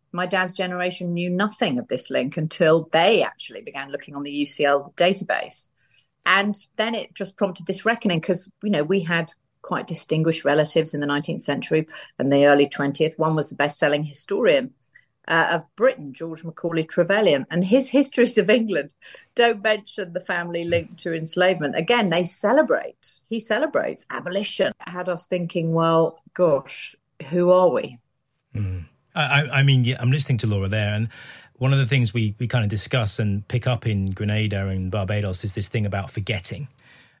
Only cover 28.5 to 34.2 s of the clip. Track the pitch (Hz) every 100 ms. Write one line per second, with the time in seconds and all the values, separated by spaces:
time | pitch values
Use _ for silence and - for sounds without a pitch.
28.5 | 113 98 92 82 _ _ 160 143 143 147
29.5 | 139 139 131 120 127 120 147 143 117 110
30.5 | 101 95 107 104 104 113 - - - -
31.5 | _ 131 139 120 135 117 120 107 101 117
32.5 | 123 104 104 - - 101 - 107 101 -
33.5 | 123 127 117 113 101 95 92